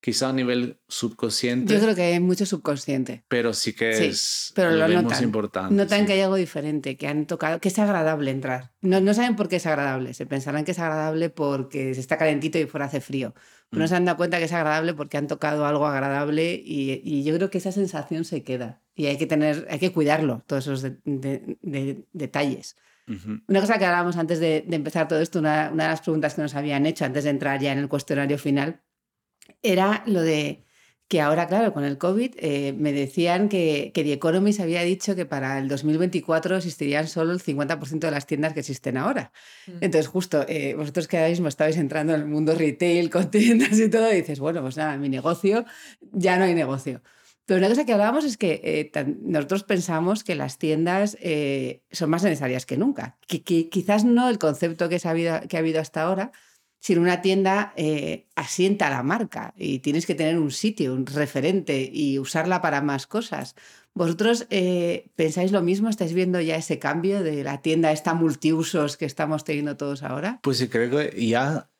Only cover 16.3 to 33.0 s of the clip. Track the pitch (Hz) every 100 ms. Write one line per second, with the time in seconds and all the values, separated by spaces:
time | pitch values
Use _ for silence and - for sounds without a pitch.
16.3 | 151 165 185 - 143 135 135 135 147 143
17.3 | 165 190 196 190 190 190 160 147 160 160
18.3 | 160 - 127 117 - _ - 147 139 156
19.3 | 156 151 151 - 147 180 175 147 151 156
20.3 | 120 - 139 131 135 131 - - 139 135
21.3 | 135 - - 185 139 135 139 - 185 135
22.3 | 143 143 - - - _ _ - 101 98
23.3 | 107 - 196 202 220 185 175 175 170 160
24.3 | 170 165 156 160 165 147 165 156 160 165
25.3 | 180 156 151 151 160 156 160 - 156 151
26.3 | 143 147 143 147 139 147 165 143 135 143
27.3 | 143 139 135 139 135 143 143 - 143 139
28.3 | 143 147 139 143 - _ _ _ _ _
29.3 | _ - _ 226 185 190 214 - 190 165
30.3 | 151 147 147 _ _ _ _ _ 170 147
31.3 | 160 170 190 226 151 143 139 175 196 247
32.3 | - 151 143 139 139 151 143